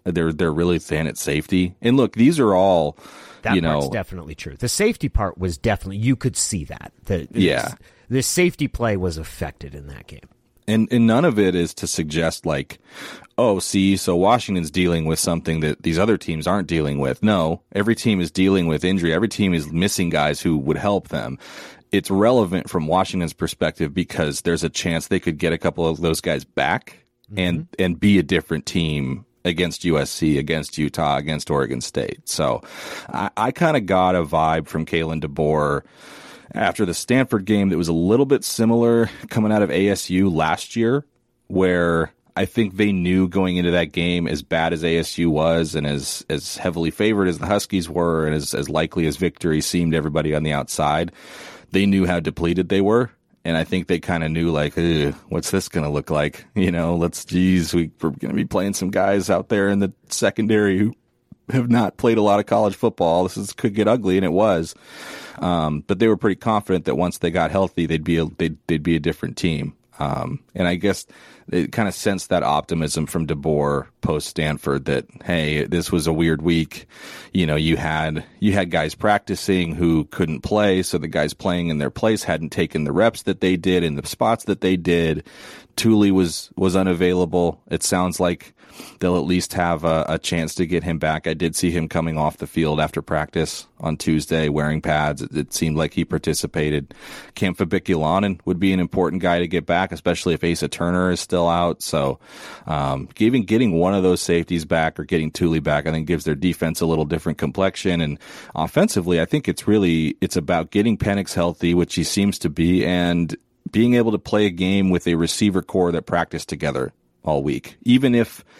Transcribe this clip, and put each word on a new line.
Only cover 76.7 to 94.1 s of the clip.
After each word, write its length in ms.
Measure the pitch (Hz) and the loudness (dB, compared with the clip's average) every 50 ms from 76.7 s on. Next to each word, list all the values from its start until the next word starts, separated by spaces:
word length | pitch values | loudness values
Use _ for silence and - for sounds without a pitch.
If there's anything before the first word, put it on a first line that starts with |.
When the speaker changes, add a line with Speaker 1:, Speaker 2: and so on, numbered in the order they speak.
| - - - - - - - - - - - - - | -6 -14 -20 -20 -20 -20 -20 -18 -18 -18 -20 -6 -2
Speaker 1:
You 140 | 95 87 | 0 0
know, 100 | 78 76 | 2 0
you 220 | 78 78 80 80 71 | 0 2 0 0 0
had, 440 | 73 78 78 78 78 80 78 76 - - _ - | 0 -2 -2 -2 -2 -2 -4 -6 -10 -12 _ -2
you 120 | 98 104 95 | 0 2 2
had 180 | 101 95 87 | 2 0 0
guys 240 | 82 82 78 78 - | 0 0 0 -2 -4
practicing 800 | - - 107 104 104 - - 98 - - - 95 92 87 82 78 | -2 0 2 2 2 0 -2 -6 -6 -2 0 0 0 0 -2 -2
who 300 | 76 85 85 82 80 73 | 0 2 2 2 2 0
couldn't 360 | - - - 90 78 78 65 - | -2 -2 -4 -2 -2 -2 -6 -4
play, 400 | - 104 107 104 101 95 92 92 | -2 0 2 4 4 2 2 0
so 160 | - - 85 | -2 -4 -4
the 100 | 78 80 | -4 -4
guys 240 | 76 80 76 76 - | -2 -2 -2 -2 -4
playing 360 | - - 98 90 87 85 85 | -4 -4 -2 -2 -2 -2 -2
in 100 | 78 73 | -2 -2
their 100 | 73 64 | -2 -4
place 340 | - - - 110 110 104 - | -4 -2 0 0 0 0 0
hadn't 260 | - 85 78 80 76 | -4 -4 -4 -4 -6
taken 340 | - - 85 80 - 80 76 | -2 -2 -2 -2 -2 -4 -4
the 80 | 71 73 | 0 2
reps 300 | 87 107 117 113 - - | 2 2 2 2 0 -4
that 180 | - 95 - | -4 -2 0
they 160 | - 90 92 | 2 0 0
did 280 | 85 82 95 92 90 85 | 2 2 2 2 2 2
in 100 | 80 73 | 0 -2
the 120 | 69 67 | -4 -6
spots 380 | - - - - 113 117 110 - | -10 -6 -2 0 0 0 -2 -2
that 160 | - 98 - | -4 -4 0
they 160 | - 92 92 | 2 0 0
did. 480 | 90 82 87 85 85 82 80 78 76 - - - - - - - - - _ _ | 2 2 0 2 2 2 0 0 -2 -6 -12 -20 -20 -20 -20 -20 -20 -20 _ _
Tooley 340 | - - 113 110 104 104 98 | -2 2 4 4 6 6 6
was, 400 | 95 95 92 82 80 - - - - | 6 4 2 2 0 -6 -12 -12 -4
was 200 | - 95 95 87 | 0 0 2 2
unavailable. 880 | 95 95 92 90 85 90 90 90 90 90 82 87 90 87 85 78 - _ - | 2 2 2 2 2 2 2 4 2 2 2 2 0 0 0 -2 -4 _ -6
It 120 | - 85 - | -6 -4 -2
sounds 360 | - 104 90 90 90 85 - | 0 0 0 0 0 0 0
like 340 | 92 87 87 - - - _ _ - - - - - - - _ | 0 0 0 -2 -6 -16 _ _ -20 -20 -20 -20 -20 -20 -10 _
they'll 160 | - 90 90 | 0 2 2
at 80 | 90 67 | 2 2
least 280 | 82 90 90 85 - - | 2 0 0 0 -2 -2
have 300 | 95 87 85 85 78 80 | -2 0 0 0 0 0
a, 200 | 82 80 80 78 - | 2 2 2 0 0
a 100 | 80 78 | -4 -4
chance 360 | - - 92 85 80 78 - | -4 -4 -2 -2 -2 -4 -2
to 120 | - 90 | -4 -2
get 180 | 82 90 85 80 | 0 0 -2 -2
him 140 | 87 82 78 | -2 -4 -2
back. 280 | 76 78 78 78 - | -2 -2 -2 -2 -2
I 80 | 85 80 | -4 -4
did 200 | 76 87 82 80 | -2 -2 -2 -2
see 140 | - - 87 | 0 -2 0
him 180 | 82 87 80 78 | 0 0 -2 -2
coming 300 | - 85 80 82 80 78 | -2 -2 -2 -2 -2 -2
off 200 | 76 78 - - | -2 -2 -2 -4
the 80 | 80 | -10
field 320 | 78 - 87 80 76 76 76 | -6 -2 -2 0 0 0 0
after 200 | 78 76 - 76 73 | -2 -2 -4 -6 -6
practice 640 | - 82 76 76 - - 82 80 - - - - - _ _ | -4 -2 -2 -2 -2 -2 -2 -2 -2 -4 -10 -14 -18 _ _
on 160 | - 82 78 | -6 -6 -4
Tuesday 520 | 76 - - | -4 -2 0